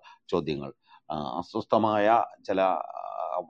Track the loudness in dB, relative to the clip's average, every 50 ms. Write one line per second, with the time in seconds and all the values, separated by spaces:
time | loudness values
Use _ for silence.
0 | _ -16 -20 _ _ -2 -2 -2 0 -2 -4 -4 -6 -10 -12 _ _ _ -20 -20
1 | _ -10 -8 -6 -6 -6 -6 -8 -8 -6 -8 -8 -2 2 2 2 4 4 2 4
2 | 6 6 6 4 4 0 -6 _ -6 -2 0 2 2 2 2 0 -4 -8 -10 -12
3 | -10 -10 -8 -8 -6 -4 -4 -6 -6